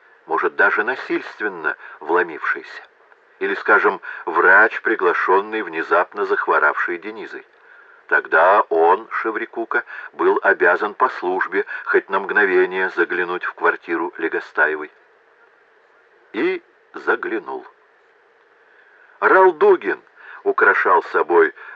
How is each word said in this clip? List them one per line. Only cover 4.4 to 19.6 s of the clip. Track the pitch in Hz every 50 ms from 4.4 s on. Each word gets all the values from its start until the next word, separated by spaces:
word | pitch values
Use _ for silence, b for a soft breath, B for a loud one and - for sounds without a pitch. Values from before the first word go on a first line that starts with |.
| 85 90 95 101 110 113 - -
приглашенный | - 117 110 95 95 87 80 - - - 92 98 101 107 - -
внезапно | 87 85 80 80 80 - 82 87 - - - 104 101
захворавшей | 95 101 - - - 82 78 - 76 - - - - 87 85
Денизой. | 82 107 110 107 85 - - - - _ b b b b b b b b b b b b
Тогда | - 76 - - 80 80 82 92 101 107 104 -
он, | 85 82 82 85 92 107 113 -
Шеврикука, | - - - - - 110 113 - - 117 113 - - 120 - B B B B B
был | B - 85 92 101 - -
обязан | 98 95 85 87 87 90 - 107 104 98
по | - - -
службе | - - - 90 92 92 87 82 92 98 - B B B B
хоть | - - 92 - -
на | - 98
мгновение | 98 92 92 104 104 95 90 92 92 90 92 95 95 92
заглянуть | - 87 85 82 87 87 90 87 90 87 -
в | - -
квартиру | - 82 85 80 - - 90 85 82 85 87 - -
Легостаевой. | 80 78 78 - - - - - 76 76 78 76 76 - _ _ _ _ _ _ _ _ _ _ _ _ _ _ _ _ _ _ _ _ _ _ _ _ _ _ _ _ -
И | 107 156 185 190 170 _ _ _ _ _ _ -
заглянул. | 101 - 98 92 - - 90 110 104 - - 67 64 - - _ _ _ _ _ _ _ _ _ _ _ _ _ _ _ _ _ b b b b b b b b b b b b b
Ралдугин | 196 220 - 190 190 185 165 151